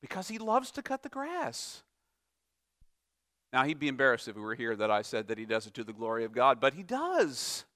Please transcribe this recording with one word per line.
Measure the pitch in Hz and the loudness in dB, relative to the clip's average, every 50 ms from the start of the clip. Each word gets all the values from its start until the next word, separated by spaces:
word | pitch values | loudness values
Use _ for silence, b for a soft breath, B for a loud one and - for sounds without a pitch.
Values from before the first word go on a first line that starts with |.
Because | - 185 - 190 190 - | -14 -10 -8 -8 -8 -8
he | 220 226 | -8 -6
loves | 220 220 214 254 262 - - | 0 4 4 4 2 2 -10
to | - - | -10 -6
cut | - 269 262 - | -6 -6 -6 -6
the | 277 | -8
grass. | - 269 269 302 349 359 320 - 117 - - - - - - _ _ _ _ _ _ _ _ _ _ _ _ _ _ _ _ _ _ _ - _ _ _ _ _ _ _ _ _ _ _ _ _ - | -8 -8 -6 -6 -4 -4 -4 -4 -6 -8 -10 -10 -12 -16 -20 _ _ _ _ _ _ _ _ _ _ _ _ _ _ _ _ _ _ _ -20 _ _ _ _ _ _ _ _ _ _ _ _ _ 2
Now, | 127 131 | 2 4
he'd | 147 160 143 | 4 2 0
be | 147 147 | 0 -2
embarrassed | 135 127 135 131 120 113 - 117 | 2 4 6 6 6 4 0 -6
if | 104 | -10
we | 107 107 | -8 -6
were | 110 113 | -6 -4
here | 110 117 113 113 | -2 -2 -2 0
that | 101 107 107 107 | 2 2 4 4
I | 104 107 | 4 2
said | - - 113 107 | 0 -4 -4 -2
that | 101 113 107 | -2 -6 -6
he | 113 | -2
does | 107 113 110 104 | 0 0 -2 -2
it | 107 - | -4 -10
to | - 113 | -10 -10
the | 107 110 | -10 -8
glory | 107 113 110 113 113 113 | -8 -4 -4 -2 -2 -2
of | 113 110 | -2 2
God, | 120 123 135 131 117 | 4 6 6 6 6
but | 131 135 139 | 4 2 2
he | 170 196 | 0 -8
does. | 175 240 262 311 359 370 330 220 151 131 - - - - - - _ _ | -6 -4 -2 -2 0 2 2 2 2 2 -4 -6 -6 -6 -8 -10 _ _